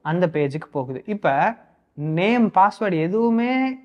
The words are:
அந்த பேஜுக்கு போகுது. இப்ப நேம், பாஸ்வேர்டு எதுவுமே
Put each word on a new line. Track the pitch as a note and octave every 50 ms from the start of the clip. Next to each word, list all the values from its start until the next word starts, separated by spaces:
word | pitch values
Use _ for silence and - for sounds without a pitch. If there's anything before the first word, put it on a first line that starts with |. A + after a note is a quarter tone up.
| -
அந்த | D3+ D#3+ F3 F3+
பேஜுக்கு | E3 E3 D#3 D3 C#3+ C#3 D#3 D#3 -
போகுது. | - D3 B2+ B2 C3 B2+ -
இப்ப | - G#3 G#3 - D#3 C3+ C#3+ E3 G#3 A#3 - - _ _ _ _ _ _
நேம், | - D3 D#3 D#3 E3 F3+ G#3+ A#3+ B3 A#3 G3+ -
பாஸ்வேர்டு | F#3+ F#3+ G3+ G3+ - A3+ G3+ F3 D#3+
எதுவுமே | D#3 E3+ F#3+ A3 A#3 A#3 A#3 A3+ A#3 B3 B3+ C4 C4 C4 C4 C4 -